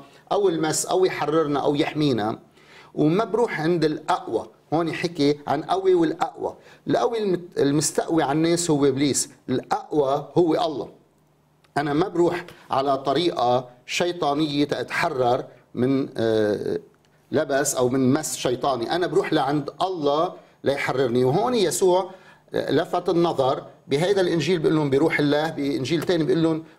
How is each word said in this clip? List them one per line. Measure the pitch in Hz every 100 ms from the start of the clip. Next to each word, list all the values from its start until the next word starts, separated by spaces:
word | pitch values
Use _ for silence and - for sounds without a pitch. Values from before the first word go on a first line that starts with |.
| - - -
أو | 190 196
المس | 160 156 156 -
أو | 170 185
يحررنا | - 147 156 147 143
أو | 123 143
يحمينا، | 160 147 147 117 104 - - _ - - - -
وما | 151 180
بروح | 220 214 226 -
عند | 156 175 156
الأقوى، | 151 - 180 - 110 - - _
هون | 156 165
حكي | - 175 175 143 147 -
عن | 143
قوي | 156 180 190
والأقوى. | 180 165 - - - - - - - -
القوي | - 247 233
المت-، | 202 175 175 -
المستقوي | 139 147 147 - - 160
على | 135
الناس | 151 165 170 170
هو | 147 139
إبليس، | 131 143 - - - -
الأقوى | 127 - - - 151 135 143 147 160
هو | 170 156 170
الله. | 135 87 - _ _ _ _ _ _ _ 143
أنا | 151
ما | 143 190
بروح | 170 170 175 - - -
على | 123 139 135
طريقة | 143 139 175 - 120 123 127 - -
شيطانية | - 175 175 151 143 156 143 147
تتحرر | 131 117 - 170 135 120 123 - - _ 113
من، | 127 135 139 -
آه، | 113 110 104 95 92 87 - _ _ _ _
لبس | 123 151 139 143 131
أو | 123
من | 135 127
مس | 147 156 -
شيطاني، | 143 123 147 123 117 170
أنا | 170
بروح | 165 196
لعند | 156 135 151 139 -
الله | 180 180 143 143 175 - - _
ليحررني. | - 139 - 131 131 120
وهون | 127 160 240 247
يسوع، | 175 143 190 180 185 - - - _
آه، | - 113
لفت | 139 170 180 180
النظر | 170 170 139 131 143 - - -
بهيدا | 139 180 196
الإنجيل | 180 170 143 180
بيقول | 156 156
لهم | 143
بروح | 135 160 -
الله، | 147 147 160
بإنجيل | 160 143 139 127 160
تاني | 139 175
بيقول | 147 160
لهم | 160 160 160